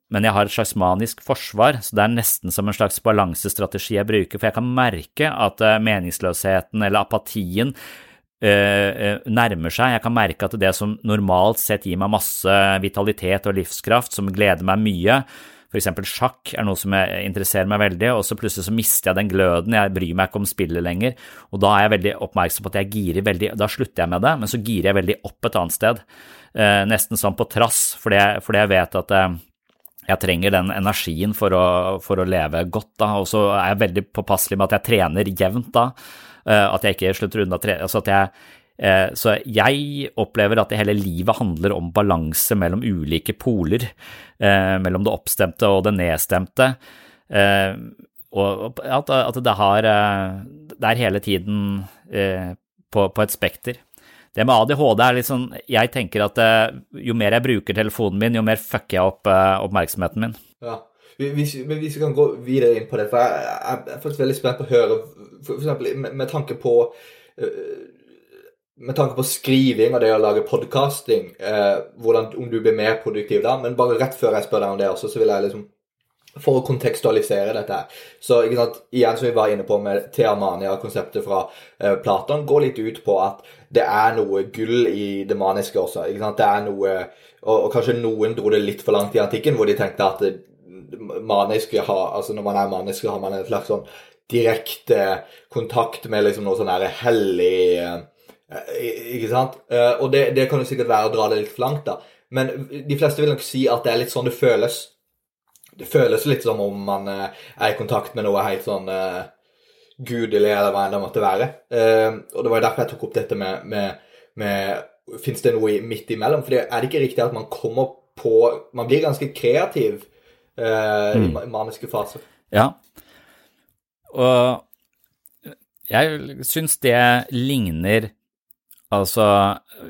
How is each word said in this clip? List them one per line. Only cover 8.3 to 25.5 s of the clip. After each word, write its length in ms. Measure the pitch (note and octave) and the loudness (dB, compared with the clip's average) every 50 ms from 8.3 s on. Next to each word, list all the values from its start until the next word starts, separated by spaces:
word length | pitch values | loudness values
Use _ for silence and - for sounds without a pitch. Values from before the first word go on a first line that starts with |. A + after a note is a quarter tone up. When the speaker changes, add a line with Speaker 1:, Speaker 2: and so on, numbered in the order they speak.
| _ _ | _ _
Speaker 1:
eh, 60 | A2 G#2 | 2 4
eh, 680 | G2+ G2+ G2+ G2+ G2+ G2+ G2+ G2 - - G#2+ G2+ G#2 - - B2 | 4 6 4 4 4 2 2 0 0 -2 -2 -2 -2 -4 -4 -2
nærmer 420 | G#2+ A#2 A#2 A2 F#2+ E2 D#2+ E2 | 2 2 2 2 0 -2 -4 -4
seg. 220 | - - B2 B2+ | 0 0 0 2
Jeg 100 | A#2+ A2 | 0 0
kan 120 | - A#2 A#2+ | -2 0 0
merke 340 | A#2 G#2 F2 - - G2+ F#2+ | 2 2 0 0 -2 -4 -4
at 100 | A#2 G#2 | 0 2
det 160 | F#2+ F#2+ F#2 | 2 2 2
som 240 | - G#2 G#2 G#2+ - - | 0 -2 -4 -4 -4 -2
normalt 540 | G#2+ G#2+ G#2+ G2 F#2+ F2+ F2+ F#2+ A2 A2 - | -2 0 0 2 2 2 4 4 2 2 0
sett 260 | - - G#2 - - | -2 -2 -2 -2 -2
gir 140 | F#2 F2 F#2+ | -4 -4 -2
meg 120 | G2 G#2 | -2 0
masse 460 | G#2+ F#2+ - - - - - F#2+ G2 G2 G2 G2 G2 F#2+ | 0 -2 -2 -4 -8 -4 0 2 4 4 4 4 2 0
vitalitet 640 | G2 G2 - G2+ G2+ G#2+ G2+ - F#2 F2+ G2 F#2+ - | -2 -2 -2 -2 -2 -2 -2 -2 -2 -2 -2 0 0
og 80 | G2+ F#2+ | -2 -2
livskraft, 580 | F#2+ E2+ - - - - G#2 A2+ B2 - - | -2 -4 -4 -8 -10 -10 -8 -8 -8 -8 -8
som 200 | - - G2 G2 | -6 -6 -4 -4
gleder 320 | F2+ G2+ G#2 G2 F2 D#2+ F#2 | 0 0 2 2 2 2 0
meg 140 | F#2+ F#2+ G#2+ | 0 0 2
mye, 440 | G#2+ G#2+ F#2+ E2+ F2+ G#2+ C3 C3+ C3 - - - - - - _ _ _ | 0 0 -2 0 2 2 2 2 0 -6 -16 -20 -20 -20 -20 _ _ _
for 80 | - G#2 | -6 -4
eksempel 240 | - G2 E2+ G2+ | -4 -4 -4 -6
sjakk 520 | F#2+ - - - B2 B2+ - _ _ - - - | -8 -10 -4 -4 -4 -4 -4 _ _ -10 -6 -4
er 60 | A2 | -2
noe 100 | G2 F#2 | -2 -4
som 160 | - - G2 | -4 -2 0
jeg 380 | G2 G2 F#2 F#2 F#2 F#2 G2+ G2 | 2 2 2 0 -2 -6 -6 -6
interesserer 400 | F2+ G2 F#2+ - - G2 F#2 G2+ | -4 -4 -4 0 0 0 0 0
meg 100 | G#2 G#2 | 2 2
veldig, 380 | G#2 G2 F2+ F2 A2+ B2 B2 | 2 2 2 0 0 0 0
og 80 | G#2+ G2 | 0 -2
så 100 | - A2 | -2 -4
plutselig 300 | - A#2 G2 - G2 F2 | -4 -4 -6 -4 -4 -4
så 80 | G2+ A2 | -2 -2
mister 360 | A2+ G#2+ - - - - F#2 | 0 0 0 0 0 0 0
jeg 60 | F#2 G2 | 0 0
den 80 | G#2+ G2 | 0 0
gløden, 480 | F#2 F#2+ F#2 F2 E2+ E2+ F2+ A2 A2+ | 2 2 4 4 4 2 0 2 2
jeg 180 | G#2+ G2+ G2 F#2 | 2 2 2 0
bryr 200 | F#2 F#2 E2 F2 | -2 -2 -2 0
meg 140 | F#2+ F#2+ - | 0 0 0
ikke 100 | - G2+ | 0 -4
om 80 | G2+ - | -4 -4
spillet 340 | - - F2+ D#2 E2+ E2+ | -2 -4 -4 -2 -2 -2
lenger, 320 | F2 F2 F2 F#2+ A#2 B2+ - - - - - - - _ | -2 -2 -2 -2 -2 -4 -4 -6 -18 -20 -20 -20 -16 _
og 80 | G2+ G2 | -2 2
da 160 | G2+ G2+ G#2 | 2 4 6
er 80 | G2 G#2 | 4 4
jeg 80 | G#2+ G#2+ F#2+ | 4 2 2
veldig 140 | F2+ G2 - - G#2 | 0 -2 -2 -2 -8
oppmerksom 380 | - - F#2+ F2 E2+ - - - | -4 0 0 0 0 -2 -6 -8
på 80 | F#2 | -4
at 80 | G2+ G2 | -4 -4
jeg 100 | F#2+ G2 | -4 -2
girer 320 | G#2+ G#2+ G2 F2 D#2+ F#2+ | -4 -4 -4 -2 -2 0
veldig, 340 | G2 A2 F#2 F2 G#2+ - A2 | 0 0 0 0 -2 -4 -2
da 120 | G2+ G#2 G#2+ | -2 -4 -4
slutter 340 | - - A#2+ - _ F#2 | -2 -4 -6 -4 _ -2
jeg 60 | E2+ E2+ | -2 0
med 140 | F2 F2+ | 0 0
det, 160 | A2 D3 D#3+ C3+ | 2 2 0 0
men 80 | G#2 G2 | -4 -4
så 100 | - A2 | -4 -6
girer 320 | G2+ A2+ A2 F2+ E2 G2 | -4 -2 -2 0 2 2
jeg 80 | G2 G2 | 2 2
veldig 180 | F2 F#2 - - | 2 0 -4 -4
opp 220 | - - - _ - | -6 -16 -12 _ -6
et 160 | - | -2